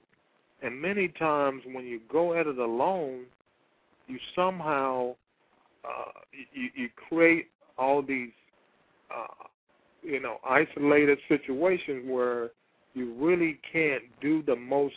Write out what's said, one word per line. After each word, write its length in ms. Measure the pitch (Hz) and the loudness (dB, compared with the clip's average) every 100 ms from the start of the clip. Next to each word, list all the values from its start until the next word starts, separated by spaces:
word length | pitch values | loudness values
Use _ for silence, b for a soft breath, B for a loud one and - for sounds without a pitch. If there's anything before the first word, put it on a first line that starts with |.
| _ _ _ _ _ _ | _ _ _ _ _ _
And 180 | 127 127 | -10 -6
many 280 | 165 202 180 | -4 -2 -2
times 540 | - 160 147 143 131 127 | 0 0 2 0 -2 -8
when 140 | 127 127 | -12 -10
you 140 | 120 - | -10 -2
go 240 | 147 170 | 0 2
at 120 | 170 156 | 2 0
it 120 | 127 | -2
alone, 640 | 120 117 151 190 143 127 127 _ _ _ _ _ _ _ - | -2 0 0 0 -4 -8 -14 _ _ _ _ _ _ _ -14
you 120 | 127 - - | -12 -6 -2
somehow, 800 | 185 185 156 143 135 127 123 127 _ _ _ _ _ _ | -2 -2 -2 0 0 -2 -4 -6 _ _ _ _ _ _
uh, 280 | 131 123 - - - 139 127 | -12 -10 -10 -14 -20 -20 -16
you, 160 | 143 123 - | -10 -8 -6
you 120 | 120 - - | -10 -10 -4
create 400 | 165 165 165 - _ _ - | 4 6 6 0 _ _ -2
all 260 | 131 143 | 2 2
these, 280 | 135 131 120 - _ _ _ _ _ _ - | 0 -4 -8 -14 _ _ _ _ _ _ -14
uh, 340 | - - - - _ _ _ _ _ | -12 -12 -16 -20 _ _ _ _ _
you 180 | 170 135 | -6 -4
know, 180 | 131 110 - | -4 -6 2
isolated 680 | 131 160 - 143 147 147 139 - | 2 2 2 4 6 6 4 2
situations 760 | 147 - 131 175 185 - 135 127 | 0 0 0 2 2 -2 -6 -4
where 440 | 127 123 120 117 - _ _ _ | 0 0 -2 -6 -10 _ _ _
you 200 | 127 123 117 | -8 -8 -2
really 400 | 156 180 165 143 - | 2 2 2 -4 -6
can't 320 | 165 156 131 120 - | 0 0 0 -6 -6
do 220 | 143 156 | 0 2
the 120 | 147 | 2
most 400 | 120 123 139 143 | 0 0 0 0